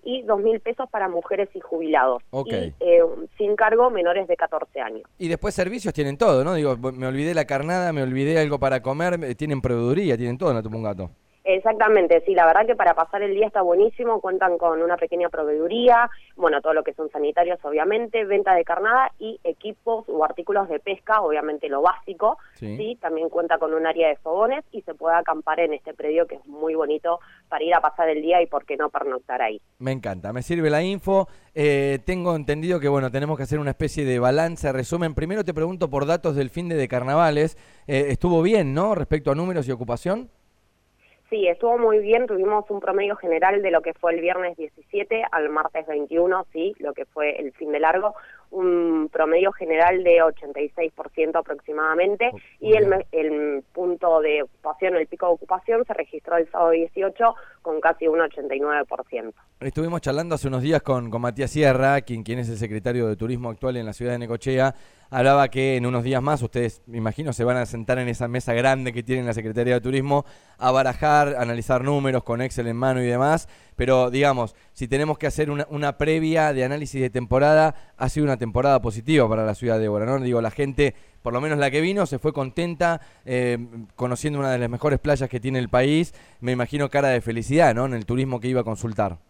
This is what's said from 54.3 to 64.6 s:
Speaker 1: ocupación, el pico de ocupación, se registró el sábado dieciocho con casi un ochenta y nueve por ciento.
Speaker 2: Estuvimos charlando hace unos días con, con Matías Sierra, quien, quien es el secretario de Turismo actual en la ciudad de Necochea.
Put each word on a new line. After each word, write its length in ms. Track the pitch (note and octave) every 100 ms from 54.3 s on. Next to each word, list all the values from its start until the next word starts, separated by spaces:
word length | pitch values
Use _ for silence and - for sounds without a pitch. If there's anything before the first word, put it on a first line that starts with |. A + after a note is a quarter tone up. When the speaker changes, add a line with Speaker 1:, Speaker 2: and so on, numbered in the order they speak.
| D3+
Speaker 1:
ocupación, 520 | C#3 _ D#3 D3+ F#3+ F3+
el 120 | D#3
pico 200 | E3+ F3+
de 60 |
ocupación, 520 | E3+ - F#3 - A3+ B3
se 80 |
registró 440 | G#3+ - D#3 - E3+
el 120 | D#3+
sábado 200 | F3+ E3
dieciocho 640 | E3 E3 - F#3+ F#3 A#3 - - -
con 180 | E3+ D#3
casi 280 | D#3+ E3 D#3+
un 140 | D#3+
ochenta 320 | D#3 - C#3
y 60 | C#3
nueve 240 | D3 D3 C#3
por 200 | B2+ B2+
ciento. 320 | B2 A2+ - _ _
Speaker 2:
Estuvimos 420 | C3+ C#3+ E3 E3+
charlando 340 | - C#3 E3+ -
hace 120 | C#3
unos 140 | C3
días 200 | C3+ D#3
con, 280 | - C3 A#2+
con 120 | A#2
Matías 300 | B2 A2+ C3
Sierra, 500 | D3+ D3 B2+ C3+ C#3
quien, 220 | - A#2
quien 160 | G#2+ B2
es 100 | A#2
el 80 | A2+
secretario 500 | A2 G#2+ A2+ B2 A2+
de 80 | G2+
Turismo 340 | A2+ B2 A#2+
actual 280 | A2 C3 B2
en 80 | A2
la 80 |
ciudad 180 | G2+ A#2+
de 80 | A#2+
Necochea. 560 | A#2+ A#2 - C3